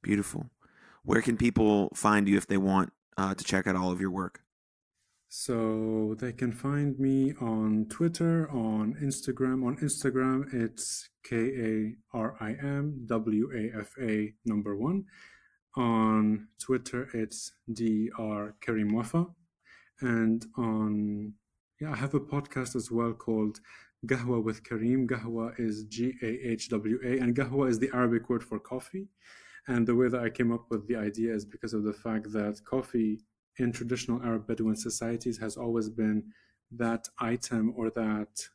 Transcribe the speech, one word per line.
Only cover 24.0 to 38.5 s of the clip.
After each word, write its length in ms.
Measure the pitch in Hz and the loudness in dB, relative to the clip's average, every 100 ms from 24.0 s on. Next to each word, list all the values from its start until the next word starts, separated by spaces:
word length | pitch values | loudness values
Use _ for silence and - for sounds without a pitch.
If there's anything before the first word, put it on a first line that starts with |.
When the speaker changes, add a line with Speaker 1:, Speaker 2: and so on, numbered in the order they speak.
| 110 | -2
Speaker 2:
Gahwa 360 | 131 120 120 | -2 0 0
with 220 | 110 110 | 0 -4
Karim. 440 | - 113 117 131 120 | -6 -2 2 2 2
Gahwa 500 | 123 113 113 113 117 | -2 -4 -4 -6 -2
is 260 | 113 107 | -4 -4
G 280 | 107 110 123 127 | -8 -4 -4 -2
A 40 | 113 123 123 | -6 -4 -4
H 180 | 113 - | -4 -2
W 300 | 110 104 117 | -2 0 0
A, 160 | 123 131 | 0 2
and 140 | 123 | 2
Gahwa 360 | 120 123 135 135 | 2 2 2 2
is 80 | 113 | 2
the 120 | 135 | 2
Arabic 340 | 123 123 117 117 | 4 4 4 2
word 160 | 120 | -2
for 140 | - 107 | 0 -8
coffee. 500 | - 127 - 185 196 _ - - - - - | -6 -10 -8 -10 -10 _ -20 -20 -20 -20 -2
And 200 | 120 113 | 2 4
the 80 | |
way 140 | 120 127 | 6 4
that 120 | 123 | 4
I 80 | 117 | -2
came 240 | 117 120 | 0 0
up 140 | 117 - | 0 -2
with 160 | 110 104 | -6 -2
the 80 | 117 | -2
idea 360 | 104 104 117 | -2 0 -2
is 140 | 110 104 | -2 -6
because 260 | - 113 | -10 -4
of 120 | 110 | -2
the 80 | 107 | -2
fact 400 | 104 117 110 104 | -4 -4 -4 -2
that 280 | 107 104 104 | -2 -2 -4
coffee 560 | - 131 127 120 110 107 _ _ _ - | -2 -2 0 0 0 0 _ _ _ -2
in 120 | 123 | -2
traditional 500 | 120 120 123 - 117 | 0 -4 -4 -2 -2
Arab 220 | 123 110 107 | 0 -2 -2
Bedouin 280 | 110 110 | -2 0
societies 640 | 107 117 - 117 117 123 113 | 0 -2 -4 -4 -2 -4 -4
has 180 | 110 107 | -6 -4
always 320 | 120 117 107 | -2 0 0
been 340 | 113 107 107 104 - _ _ _ | 0 2 2 -2 -18 _ _ _
that 340 | 117 117 113 - - | -2 -2 0 -6 -6
item 520 | 117 123 - 120 110 120 | -4 -2 -2 0 0 0
or 140 | 113 | -2
that 580 | 117 110 107 104 - - | 0 0 0 -4 -8 -12